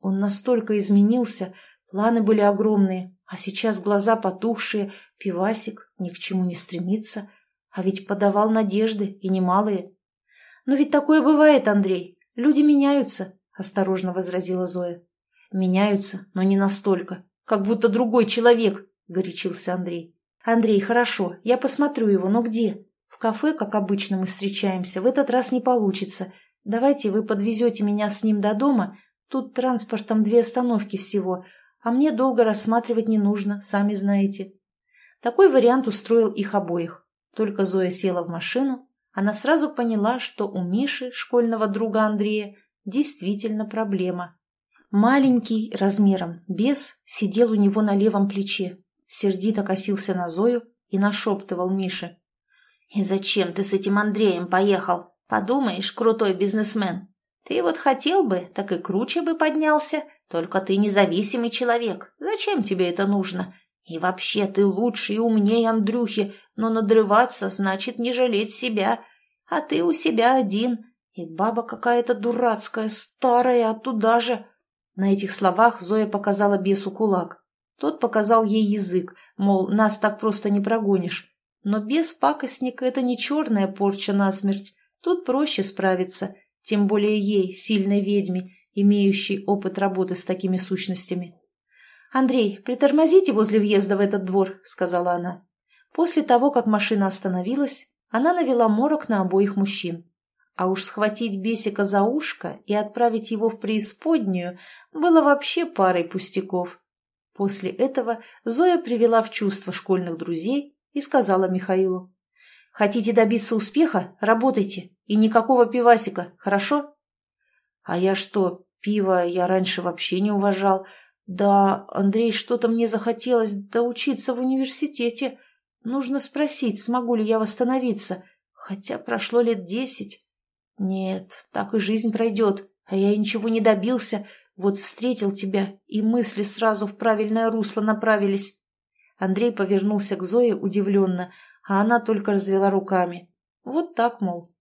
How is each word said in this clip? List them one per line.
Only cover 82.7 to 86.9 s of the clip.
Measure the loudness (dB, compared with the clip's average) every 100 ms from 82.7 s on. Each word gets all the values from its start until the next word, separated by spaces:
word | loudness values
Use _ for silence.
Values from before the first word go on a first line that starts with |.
| -2
это | -4 -2
не | -2 -2
чёрная | -2 -2 0 0 0
порча | 0 -2 -2 -2
насмерть, | 0 2 0 -2 -4 -8 _ _ _
тут | -2 -2 0
проще | 0 0 -2
справиться, | -4 -2 -2 0 -2 -4 -4 -12 _ _
тем | -4 0
более | 2